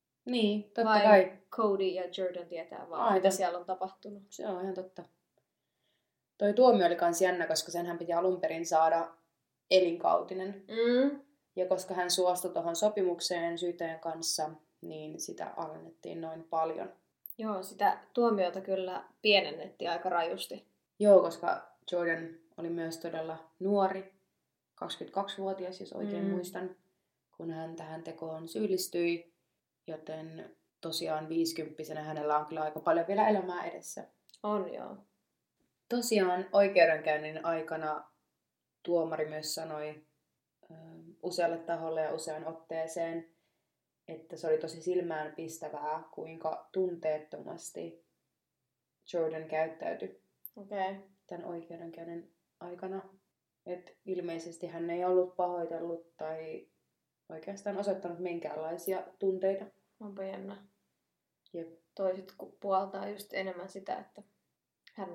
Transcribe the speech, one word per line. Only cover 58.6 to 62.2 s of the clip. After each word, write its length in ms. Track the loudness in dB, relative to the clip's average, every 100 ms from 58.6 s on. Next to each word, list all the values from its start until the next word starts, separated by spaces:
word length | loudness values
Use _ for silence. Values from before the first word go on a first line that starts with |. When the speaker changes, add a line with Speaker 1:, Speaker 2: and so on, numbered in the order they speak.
| -6 -6 -4 -4 -6 -4
Speaker 1:
tunteita. 460 | -2 2 0 0 -4 _ _ -18
Speaker 2:
Onpa 220 | -14 -10
jännä. 420 | -10 -10 -12 -14 -18 _ _ _ _ _ _ _ _
Speaker 1:
Jep. 160 | -12 -12 -14 _
Speaker 2:
Toiset 400 | -4 -2 -2